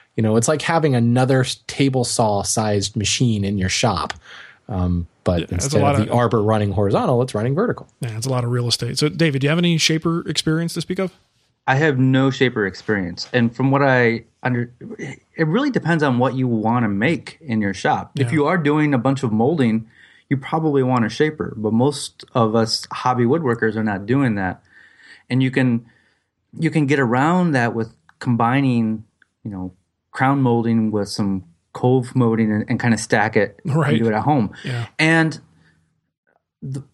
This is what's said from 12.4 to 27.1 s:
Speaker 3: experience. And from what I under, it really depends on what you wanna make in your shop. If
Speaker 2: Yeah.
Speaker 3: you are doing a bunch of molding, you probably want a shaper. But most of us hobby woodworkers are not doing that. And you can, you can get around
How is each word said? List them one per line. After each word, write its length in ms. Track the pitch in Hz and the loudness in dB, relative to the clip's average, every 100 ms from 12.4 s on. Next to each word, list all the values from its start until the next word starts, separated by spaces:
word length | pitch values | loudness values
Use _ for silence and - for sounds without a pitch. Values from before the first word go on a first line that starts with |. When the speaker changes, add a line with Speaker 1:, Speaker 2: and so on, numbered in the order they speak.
| 127 120 98 | 0 0 -4
Speaker 3:
experience. 600 | 92 - 104 87 87 - | -4 -2 -2 -2 -8 -4
And 220 | 123 117 | 0 0
from 160 | - 135 | 0 0
what 120 | 135 | 2
I 420 | 139 131 120 113 - _ | 4 4 2 0 -6 _
under, 300 | 123 120 120 - 214 - | -4 -2 -4 -10 -16 -12
it 480 | 156 - _ - 160 | -12 -14 _ -4 0
really 240 | 190 294 | 0 0
depends 320 | 220 147 170 | -2 0 0
on 160 | 147 120 | 2 2
what 160 | 127 | 0
you 140 | 127 127 | 0 -2
wanna 400 | 113 107 120 113 | 0 0 0 0
make 500 | 98 127 156 - - | 0 0 -2 -6 -16
in 200 | 151 110 | -6 -2
your 120 | 101 | -2
shop. 360 | 98 - 110 90 - | -2 -2 -2 -4 -4
If 120 | 120 | -2
Speaker 2:
Yeah. 40 | |
Speaker 3:
you 140 | 151 143 | 0 0
are 120 | 185 | 0
doing 340 | 147 151 151 | 0 2 2
a 40 | 135 | 0
bunch 240 | 127 135 | 0 -2
of 80 | 123 | -2
molding, 540 | 107 120 165 120 110 110 _ - _ - | 0 0 2 0 0 -6 _ -20 _ -6
you 80 | 135 | -6
probably 460 | - 160 160 139 | -2 -2 0 0
want 220 | 127 127 | 2 0
a 40 | 107 | 0
shaper. 460 | - 156 156 87 107 | 0 -2 -2 -8 -4
But 160 | 107 | -2
most 520 | 113 135 143 - - - | 2 0 -2 -10 -16 -6
of 200 | 131 113 113 | 0 2 2
us 300 | 110 - - | 0 -2 -6
hobby 340 | - 127 123 | -6 -2 0
woodworkers 520 | 120 160 143 117 113 107 | 2 2 0 0 -2 -2
are 80 | |
not 220 | 110 95 101 | -4 -4 -2
doing 280 | 135 135 101 | 0 0 0
that. 260 | 92 87 _ - - _ - - - | -4 -6 _ -20 -20 _ -20 -20 -4
And 120 | 127 | -2
you 80 | 131 | 0
can, 320 | 135 127 117 117 _ _ _ _ _ _ - | 0 0 0 -4 _ _ _ _ _ _ -4
you 120 | 160 | -2
can 160 | 156 139 | 0 2
get 120 | 139 | 2
around 540 | 123 | 2